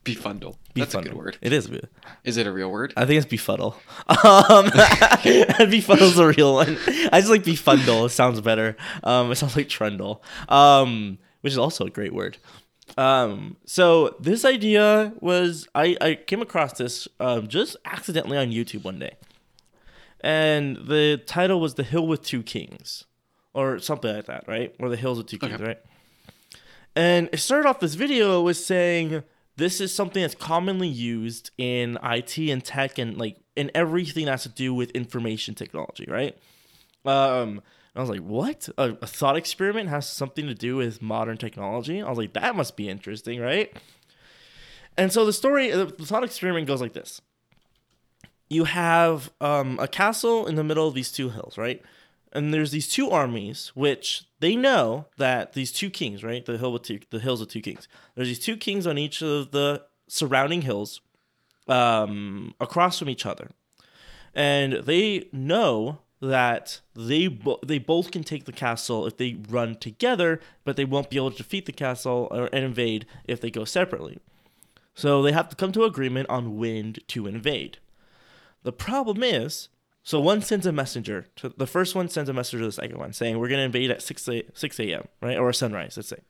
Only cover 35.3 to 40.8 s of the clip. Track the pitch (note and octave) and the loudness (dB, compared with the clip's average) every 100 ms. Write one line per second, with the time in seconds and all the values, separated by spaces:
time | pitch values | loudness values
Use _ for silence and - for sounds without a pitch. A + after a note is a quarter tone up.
35.3 | A2 - G#2+ - D2+ - - - F#2 C#3 | -6 -8 -10 -10 -10 -10 -12 -8 -6 -6
36.3 | - _ _ _ _ _ _ C#3 C#3 C#3 | -8 _ _ _ _ _ _ 0 2 2
37.3 | B2+ A2+ G#2 _ _ _ - B2+ G2 E2 | 0 -4 -8 _ _ _ -8 -6 -6 -6
38.3 | A2+ A3 D4+ - - B2+ A2 A#2 - C#3+ | -4 -4 -6 -10 -4 -2 -4 -14 -2 0
39.3 | D3+ - - F#3+ G#3+ F#3+ D3 C3+ - C3+ | 0 -4 -4 -4 -2 -4 -6 -6 -8 -8
40.3 | - D3 A2+ A#2+ C3 | -6 -8 -6 -4 -2